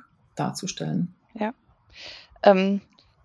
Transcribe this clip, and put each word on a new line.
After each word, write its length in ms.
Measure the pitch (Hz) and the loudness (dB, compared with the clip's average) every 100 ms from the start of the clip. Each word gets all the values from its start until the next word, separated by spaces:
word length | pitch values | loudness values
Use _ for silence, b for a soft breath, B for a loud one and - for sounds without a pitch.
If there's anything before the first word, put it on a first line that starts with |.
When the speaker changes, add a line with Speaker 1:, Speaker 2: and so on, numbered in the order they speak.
| - _ _ - | -14 _ _ -8
Speaker 1:
darzustellen. 760 | 151 147 185 - 156 156 175 - _ | -8 -6 -10 -8 -6 -4 -4 -8 _
Speaker 2:
Ja. 220 | 220 214 - _ _ _ B B B B B | -8 -8 -8 _ _ _ B B B B B
Ähm, 400 | - 190 190 196 - _ _ _ | 6 6 4 -2 -6 _ _ _